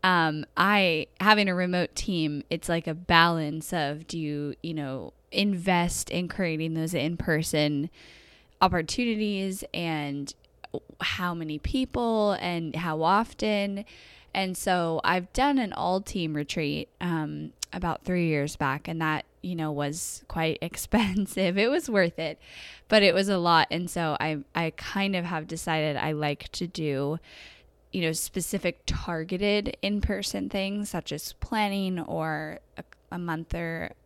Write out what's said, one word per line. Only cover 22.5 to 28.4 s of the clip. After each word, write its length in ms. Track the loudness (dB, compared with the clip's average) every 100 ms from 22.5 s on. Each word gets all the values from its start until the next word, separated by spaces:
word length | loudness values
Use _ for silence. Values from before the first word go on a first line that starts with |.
| -20 -18 -20 _
but 160 | 6
it 100 | 8
was 140 | 6 4
a 100 | 2
lot. 300 | 6 6 6
And 200 | 0 -4
so 260 | -2 0 0
I, 180 | -2 -2 -4 -2
I 160 | -2 -4
kind 400 | -6 0 0 0
of 80 | -2
have 220 | -4 -6
decided 500 | -8 -2 0 0 0
I 160 | -2
like 360 | 0 -2 -2 -6
to 120 | -6 -6
do, 540 | -4 -2 0 -2 -4 -8 -20 -20 -20 _ _ _
you 100 | -2
know, 100 | 0
specific 680 | 0 -4 -6